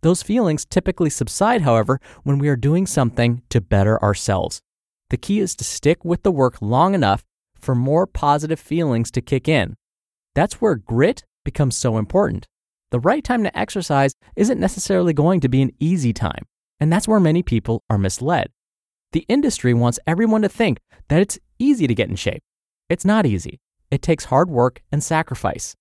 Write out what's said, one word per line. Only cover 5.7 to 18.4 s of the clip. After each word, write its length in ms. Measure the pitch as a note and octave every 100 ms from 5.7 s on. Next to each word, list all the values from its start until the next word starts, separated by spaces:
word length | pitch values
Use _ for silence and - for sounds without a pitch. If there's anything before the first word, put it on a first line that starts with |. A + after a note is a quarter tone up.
| - C#3+ E3+
with 180 | E3 E3+
the 80 | G3+
work 320 | E3 B2+ -
long 320 | G#2 B2 F3
enough 300 | G3 A#2 G2 - _ _ _
for 160 | -
more 320 | B2 C3 D#3 F#3+
positive 540 | - D3 D3 D3+ D#3+
feelings 500 | - D#3+ D#3+ A#2 A#2
to 80 | -
kick 280 | - C3+ -
in. 260 | D#3 F#2 G#2+ _ _ _ _ _ -
That's 240 | F#3+ -
where 160 | A3+ C#3+
grit 480 | - A2+ D#3 - - _
becomes 320 | - - C#3+ -
so 220 | B2+ A2
important. 480 | G#2+ F#3 G#3 E3 - _ _ _ _
The 80 | B2
right 240 | C#3 C#4
time 180 | - B3
to 160 | G#3 -
exercise 560 | - G#3 E3+ C#3 C#3 - _ -
isn't 240 | G#3 C4
necessarily 520 | F#3+ - - F#3+ F3
going 280 | C#3+ D3+ F#3
to 80 | C3+
be 140 | C3
an 100 | C3+ -
easy 320 | D3+ F3+ B2+
time, 340 | A2 F2 - - _ _ _
and 140 | D3+
that's 160 | F3 G#3+
where 100 | G#3+
many 240 | E3+ E3
people 400 | F3+ A#2 - A#2 _
are 80 | G#2+
misled. 520 | G2 - C3 E3+